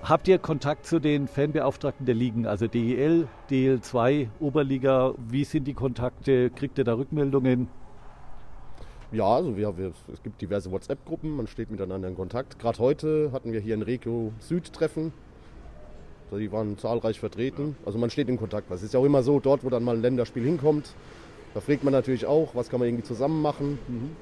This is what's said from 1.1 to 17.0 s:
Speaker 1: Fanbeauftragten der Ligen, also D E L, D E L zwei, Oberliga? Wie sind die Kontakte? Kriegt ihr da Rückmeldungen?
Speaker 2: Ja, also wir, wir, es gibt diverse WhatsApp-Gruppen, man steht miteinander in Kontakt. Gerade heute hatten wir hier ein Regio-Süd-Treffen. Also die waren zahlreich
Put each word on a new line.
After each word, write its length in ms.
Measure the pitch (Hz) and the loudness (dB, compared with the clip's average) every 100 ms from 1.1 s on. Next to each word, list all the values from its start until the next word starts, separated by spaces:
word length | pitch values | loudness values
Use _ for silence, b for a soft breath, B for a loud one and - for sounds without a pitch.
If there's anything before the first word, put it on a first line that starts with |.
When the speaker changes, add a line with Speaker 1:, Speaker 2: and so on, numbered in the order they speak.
| 147 139 | 2 0
Speaker 1:
Fanbeauftragten 800 | - 147 151 135 135 147 - 127 | 0 0 2 0 0 -4 -2 0
der 80 | 113 | 2
Ligen, 300 | 123 110 113 | 2 0 0
also 200 | 104 110 | 0 0
D 280 | 120 113 123 | 2 0 2
E 80 | |
L, 240 | 143 165 160 - - | 4 4 2 -6 -2
D 160 | 135 131 | 2 4
E 40 | |
L 120 | 131 | 2
zwei, 480 | - 127 117 147 123 - | 2 2 4 2 0 -2
Oberliga? 760 | 147 143 139 135 131 131 131 131 117 | 0 2 2 2 4 4 4 0 -4
Wie 140 | 127 | -2
sind 220 | 143 156 135 | 0 -2 -2
die 80 | |
Kontakte? 800 | 127 131 120 123 - - 131 123 | -2 -4 -2 -4 -2 2 4 4
Kriegt 260 | - 143 - | 0 -6 0
ihr 60 | |
da 100 | 120 | 0
Rückmeldungen? 760 | 113 - 151 139 135 127 127 123 - - - - - - - - - - B B B B | 2 0 0 2 4 4 2 0 -6 -14 -14 -16 -16 -12 -10 -10 -12 -12 B B B B
Speaker 2:
Ja, 140 | 107 98 | 0 4
also 320 | 120 175 101 | 4 2 0
wir, 180 | 104 87 | -2 -2
wir, 140 | 95 82 - | -6 -8 -16
es 80 | - | -14
gibt 200 | - - | -14 -10
diverse 300 | 95 101 92 | -4 -4 -2
WhatsApp-Gruppen, 640 | 92 - - - 160 156 147 | -6 -4 -8 -6 -8 -6 -6
man 120 | 110 | -6
steht 240 | - 113 | -8 -8
miteinander 360 | 107 95 95 92 | -6 -6 -4 -6
in 80 | 90 | -6
Kontakt. 440 | 92 117 139 - | -6 -6 -8 -4
Gerade 180 | 117 113 | -2 2
heute 540 | 123 139 156 156 151 | 2 2 0 0 0
hatten 200 | 127 117 | -2 -4
wir 80 | 113 | -4
hier 160 | 104 110 | -2 -2
ein 60 | |
Regio-Süd-Treffen. 1300 | 107 123 120 117 113 110 - 170 165 - 156 - 160 - - - B B - - - - - - - | 0 -4 -2 -4 -4 -8 -4 -4 -4 -2 -2 -2 -6 -8 -20 -20 B B -18 -18 -18 -18 -18 -20 -10
Also 80 | 101 | -6
die 140 | 107 | -4
waren 260 | 107 107 101 | -2 -4 -4
zahlreich 420 | 117 117 | -2 0